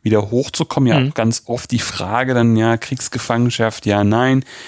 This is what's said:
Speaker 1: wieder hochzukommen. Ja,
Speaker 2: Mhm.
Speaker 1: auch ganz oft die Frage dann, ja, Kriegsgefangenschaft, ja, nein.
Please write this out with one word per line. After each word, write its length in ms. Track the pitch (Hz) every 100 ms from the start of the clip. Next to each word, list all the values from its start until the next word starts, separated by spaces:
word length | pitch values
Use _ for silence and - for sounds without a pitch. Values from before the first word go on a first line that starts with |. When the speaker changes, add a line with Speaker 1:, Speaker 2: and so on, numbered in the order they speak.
Speaker 1:
wieder 280 | 110 107 101
hochzukommen. 580 | 117 - - 156 147 123
Ja, 100 | 139
Speaker 2:
Mhm. 100 | 131
Speaker 1:
auch 40 |
ganz 300 | 120 113 113 -
oft 240 | 120 -
die 80 | 117
Frage 540 | - - 95 117 131
dann, 240 | 123 117 110
ja, 180 | 113 117
Kriegsgefangenschaft, 1080 | - 127 - 113 - 117 120 - 113 - 104
ja, 180 | 101
nein. 400 | 104 113 127 131 - -